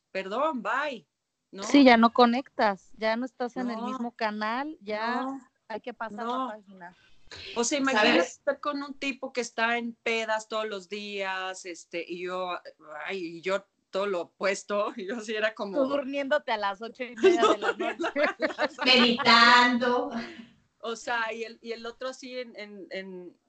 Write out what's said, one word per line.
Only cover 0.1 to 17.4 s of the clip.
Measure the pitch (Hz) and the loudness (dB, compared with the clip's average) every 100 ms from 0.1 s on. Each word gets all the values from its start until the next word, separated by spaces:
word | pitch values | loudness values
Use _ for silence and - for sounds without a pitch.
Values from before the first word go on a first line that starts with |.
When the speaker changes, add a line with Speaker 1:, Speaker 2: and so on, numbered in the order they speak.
Speaker 1:
perdón, | 190 185 220 302 262 | -8 -4 0 0 0
bye, | 196 254 302 226 _ _ _ _ _ | -2 -2 -2 -6 _ _ _ _ _
¿no? | 185 | -12
Speaker 2:
Sí, | 208 277 | 2 8
ya | 254 233 | 10 10
no | 233 | 8
conectas, | - 240 240 - - 220 196 - - | 6 4 4 -4 0 0 0 -8 -4
ya | 220 226 | -2 -2
no | 262 | -4
estás | - 247 254 | -8 -8 -6
en | 247 | -6
el | 226 | -6
Speaker 1:
No. | 233 | -6
Speaker 2:
mismo | 262 233 - | -6 -8 -4
canal, | 214 214 214 240 294 320 | -4 -4 -4 -4 -6 -10
ya | 202 208 226 247 | -8 -4 -2 -2
Speaker 1:
No. | 262 269 - _ - | -4 -8 -14 _ -14
Speaker 2:
hay | 220 | -12
que | - | -10
pasar | 226 220 208 | -10 -10 -8
Speaker 1:
No. | 226 254 254 | -6 -4 -6
Speaker 2:
la | |
página. | 214 196 190 175 _ _ - - - - - | -8 -18 -20 -20 _ _ -20 -20 -18 -10 -4
Speaker 1:
O | |
sea, | 240 294 | -2 0
imagínate | 269 240 226 311 | 2 4 6 6
Speaker 3:
¿Sabes? | - | 2
Speaker 1:
estar | - - 269 | -2 -4 -4
con | 294 285 | -4 -6
un | 285 | -8
tipo | 269 277 269 262 | -6 -6 -6 -6
que | 254 | -6
está | 233 - 226 233 | -6 -2 0 0
en | 233 233 | -4 -6
pedas | 233 226 220 220 220 | -2 -2 0 -2 -2
todos | 220 220 | -6 -4
los | 196 180 | -8 -8
días, | 208 208 202 190 190 185 190 | -10 -8 -6 -4 -4 -6 -8
este, | 185 165 - 175 160 | -12 -14 -10 -8 -8
y | 175 | -8
yo, | 180 185 185 175 139 - 156 151 156 | -6 -6 -6 -8 -10 -20 -16 -12 -8
ay, | 196 170 170 | -6 -8 -8
y | |
yo | 160 196 - _ _ | -2 -2 -4 _ _
todo | 190 202 | -4 -2
lo | 180 | -2
opuesto, | 165 - 196 196 - 208 220 | -6 -2 -2 -2 -2 -2 -2
<laughs> | 254 | -4
y | 185 | -8
yo | 240 | -8
sí | 220 | -4
era | 214 214 | -2 -2
como | 214 202 196 | -2 -4 0
Speaker 2:
Tú | 262 | 0
durmiéndote | 285 262 277 277 294 294 | 0 -4 -4 0 0 0
a | 220 | -2
las | 202 196 | -2 -6
ocho | 226 240 | -10 -10
y | 247 226 | -10 4
Speaker 1:
<laughs> | |
Speaker 2:
media | 370 349 | 4 6